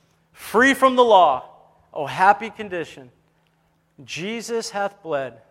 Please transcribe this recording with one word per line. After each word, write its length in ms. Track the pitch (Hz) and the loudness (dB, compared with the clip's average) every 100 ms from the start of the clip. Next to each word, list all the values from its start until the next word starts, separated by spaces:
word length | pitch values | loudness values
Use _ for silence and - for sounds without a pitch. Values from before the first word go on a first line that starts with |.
| _ _ _ | _ _ _
"Free 420 | _ - 214 269 | _ -2 2 2
from 220 | 262 269 254 | 4 2 4
the 80 | |
law, 460 | 240 196 160 127 - _ _ _ _ | 6 6 6 2 -8 _ _ _ _
oh 120 | - 139 | -10 -6
happy 440 | 135 190 202 220 | 2 2 2 -2
condition, 640 | 214 208 180 151 147 127 _ _ _ _ _ _ _ _ - | -12 -10 -10 -10 -16 -20 _ _ _ _ _ _ _ _ -20
Jesus 680 | 123 151 196 233 208 233 220 | -16 -12 -10 -10 -8 -8 -6
hath 320 | 202 202 - | -6 -6 -8
bled, 400 | 160 143 131 120 _ | -8 -6 -6 -14 _